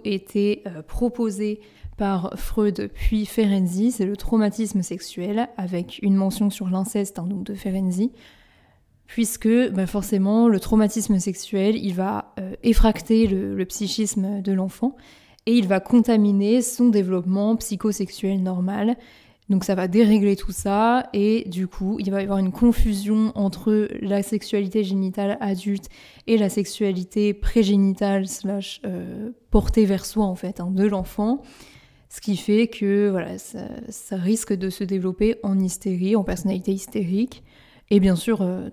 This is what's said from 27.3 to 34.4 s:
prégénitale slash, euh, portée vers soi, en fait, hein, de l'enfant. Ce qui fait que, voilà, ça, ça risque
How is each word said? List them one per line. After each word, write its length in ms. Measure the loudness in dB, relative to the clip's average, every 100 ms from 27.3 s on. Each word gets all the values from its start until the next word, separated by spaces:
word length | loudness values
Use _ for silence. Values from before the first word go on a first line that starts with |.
prégénitale 920 | 0 0 2 4 4 2 2 0 0 -2
slash, 520 | -6 -6 -6 -8 -10 -10
euh, 440 | -8 -10 -10 -12 -14 0
portée 360 | 2 2 2 4
vers 200 | 2 -2
soi, 180 | -2
en 120 | -2 -2
fait, 240 | -8 -8
hein, 100 | -4
de 160 | 0 0
l'enfant. 560 | 0 -6 -2 -2 -2 -6 -20 -20 -20 _ _ _
Ce 100 | -10
qui 160 | -4 -4
fait 320 | 2 2 2
que, 400 | 0 0 2 2
voilà, 280 | 0 -4 -10
ça, 280 | -14 -12 -12 -12 -14
ça 260 | -16 -8
risque 380 | -4 0 0